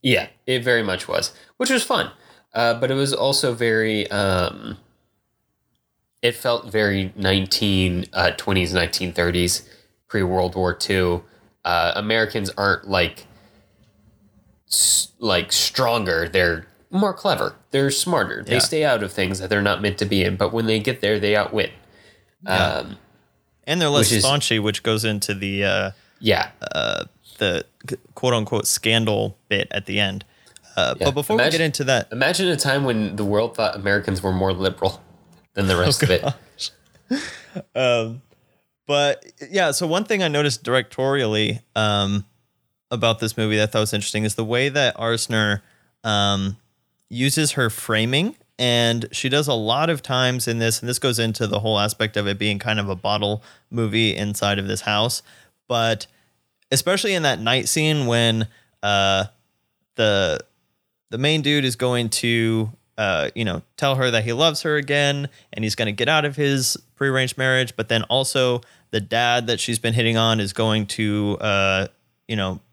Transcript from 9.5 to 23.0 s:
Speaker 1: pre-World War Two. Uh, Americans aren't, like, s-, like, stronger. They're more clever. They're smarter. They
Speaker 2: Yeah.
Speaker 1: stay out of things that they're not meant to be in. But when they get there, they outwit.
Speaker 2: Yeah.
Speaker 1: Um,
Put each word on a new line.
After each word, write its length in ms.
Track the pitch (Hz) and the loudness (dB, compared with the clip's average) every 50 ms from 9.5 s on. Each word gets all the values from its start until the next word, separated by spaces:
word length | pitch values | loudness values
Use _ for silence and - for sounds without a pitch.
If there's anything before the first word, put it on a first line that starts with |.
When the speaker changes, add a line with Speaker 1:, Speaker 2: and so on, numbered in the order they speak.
| - - - - - - _ _ _ _ _ | 0 -4 -6 -14 -20 -20 _ _ _ _ _
Speaker 1:
pre-World 480 | _ - 107 95 90 90 92 90 90 90 | _ -2 -2 -2 0 0 0 0 -2 -2
War 180 | 92 92 90 87 | -2 -2 -2 -2
Two. 480 | - - - 98 95 90 90 87 87 - _ _ _ _ _ _ _ _ | -4 -4 -2 0 2 2 2 0 -2 -6 _ _ _ _ _ _ _ _
Uh, 280 | 87 85 85 82 85 - | 0 2 2 2 2 0
Americans 540 | - 104 107 110 113 110 104 - 113 101 95 - | -2 -2 0 2 2 2 0 -2 -4 -6 -4 -4
aren't, 320 | - 101 101 92 - - 101 | 0 2 2 2 0 -2 -2
like, 380 | 95 90 87 85 - - - - - - _ _ _ _ _ _ _ _ _ _ _ _ _ _ _ _ _ _ _ _ _ _ _ _ _ | 0 2 2 0 -2 -10 -20 -20 -20 -20 _ _ _ _ _ _ _ _ _ _ _ _ _ _ _ _ _ _ _ _ _ _ _ _ _
s-, 420 | _ - - - - - - - - _ _ | _ 0 2 4 4 4 2 0 -2 _ _
like, 320 | 120 110 92 87 85 - | 0 2 2 2 2 0
stronger. 760 | - - - - - - 131 117 117 117 101 90 85 82 85 | 0 0 0 0 0 0 2 2 2 0 0 0 0 0 0
They're 380 | 85 85 95 90 87 85 82 85 - _ _ _ _ | 2 2 4 4 4 2 -2 -6 -14 _ _ _ _
more 220 | - 185 208 196 190 | -2 0 0 0 -2
clever. 420 | - - 202 147 - - - - - _ _ | -2 0 0 0 0 -2 -4 -6 -10 _ _
They're 200 | - 135 139 139 | 0 0 2 2
smarter. 520 | 135 - - 180 170 139 98 87 - 55 - | 0 -2 -2 0 0 0 0 -2 -4 -8 -4
They 100 | 98 117 | -2 0
Speaker 2:
Yeah. 60 | 127 | 0
Speaker 1:
stay 240 | - - - 156 156 | 2 0 0 0 2
out 200 | 147 127 110 104 | 2 2 0 -2
of 80 | 92 | -4
things 280 | - - 95 92 95 92 | -2 -2 -2 -2 -2 -4
that 100 | 95 92 | -2 0
they're 120 | 104 104 | 0 2
not 200 | 101 101 98 - | 2 2 0 2
meant 160 | 104 101 98 - | 0 -2 -2 -2
to 60 | 104 | -2
be 180 | 98 104 98 92 | 0 2 2 2
in. 120 | 92 92 | 2 0
But 160 | 95 101 98 | 0 -2 0
when 140 | - 113 113 | 0 0 0
they 140 | 110 110 107 | 2 0 0
get 220 | 104 131 123 - | 0 -2 -4 -2
there, 180 | - 101 110 104 | 0 0 0 0
they 160 | 104 104 104 | 2 2 2
outwit. 360 | 104 104 - - 107 95 - - - - _ _ - - - _ _ _ _ _ _ - | 2 0 0 0 -2 -2 -2 -6 -16 -20 _ _ -20 -20 -20 _ _ _ _ _ _ -4
Speaker 2:
Yeah. 200 | - 92 92 95 78 71 71 | -2 0 2 2 2 0 -4
Speaker 1:
Um, 180 | - - - - | -6 -8 -12 -18